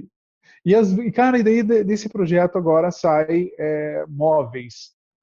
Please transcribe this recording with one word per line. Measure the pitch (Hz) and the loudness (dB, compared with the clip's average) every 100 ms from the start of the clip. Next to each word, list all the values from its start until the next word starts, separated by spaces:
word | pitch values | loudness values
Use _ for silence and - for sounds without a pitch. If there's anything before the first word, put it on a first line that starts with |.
| 190 _ _ _ _ _ 175 | -16 _ _ _ _ _ 2
e | 214 | 4
as, | 202 | 4
e, | 190 233 | 0 -2
cara, | - 254 247 | 0 2 2
e | |
daí | 220 226 | 2 2
de, | 214 226 | 2 0
desse | 196 214 214 | 0 -4 -6
projeto | 208 170 175 175 185 | -4 0 2 2 0
agora | 165 160 175 | 2 2 0
sai, | 170 170 151 156 170 180 - | -2 0 2 0 -2 -2 -6
é, | 151 151 151 151 156 | -6 -4 -6 -8 -10
móveis, | 143 156 156 123 127 120 - - _ _ _ | -2 0 0 -2 -10 -16 -20 -20 _ _ _